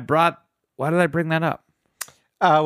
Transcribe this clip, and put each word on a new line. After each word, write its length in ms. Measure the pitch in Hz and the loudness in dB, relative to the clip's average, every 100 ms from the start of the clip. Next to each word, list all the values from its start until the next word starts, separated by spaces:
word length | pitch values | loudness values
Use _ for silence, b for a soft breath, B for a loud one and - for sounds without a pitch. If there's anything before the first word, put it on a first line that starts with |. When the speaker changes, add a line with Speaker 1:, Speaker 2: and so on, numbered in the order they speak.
| 120 | 0
Speaker 1:
brought, 380 | 156 170 - _ _ _ - | 0 0 -2 _ _ _ -8
why 140 | 143 | -2
did 100 | 175 | 0
I 80 | 170 | 0
bring 220 | 160 160 | -2 -2
that 120 | 160 | -2
up? 200 | 160 - _ _ _ - B B B - | -2 -6 _ _ _ -18 B B B -2
Speaker 2:
Uh, 180 | 180 156 | 2 4